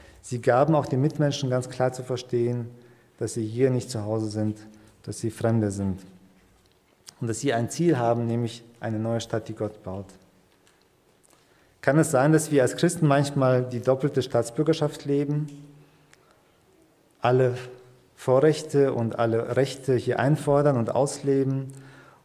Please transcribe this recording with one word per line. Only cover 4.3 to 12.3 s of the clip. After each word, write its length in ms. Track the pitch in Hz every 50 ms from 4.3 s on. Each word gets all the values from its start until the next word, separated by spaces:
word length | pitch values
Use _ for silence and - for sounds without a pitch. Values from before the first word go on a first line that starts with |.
| 104 107 107 107 107 - - - - - - - _ _ -
dass 180 | - 107 -
sie 100 | - 113
Fremde 400 | - - - 117 117 113 107 104
sind 300 | 95 98 98 95 92 92 - - - - - _ _ _ _ _ _ _ _ _ _ _ _ _ _ _ _ - - _
und 80 | 127 113
dass 120 | 110 -
sie 140 | - 139 120
ein 160 | 117 117 113
Ziel 260 | - - 170 175 147
haben, 300 | 123 120 120 120 120 117
nämlich 380 | 117 117 120 120 113 - - - - - _
eine 180 | - 113 110 107
neue 220 | 110 113 117 117
Stadt, 280 | 110 - - 113 - -
die 60 | 110
Gott 280 | - 110 101 - - -
baut. 240 | 95 95 98 98 - - - _ _ _ _ _ _ _ _ _ _ _ _ _ _ _ _ _ _ _ _ _ _ _ _ _ _ _ _ _ _ _ _
Kann 180 | - 147 139 160
es 120 | 151 -
sein, 220 | - 127 135 151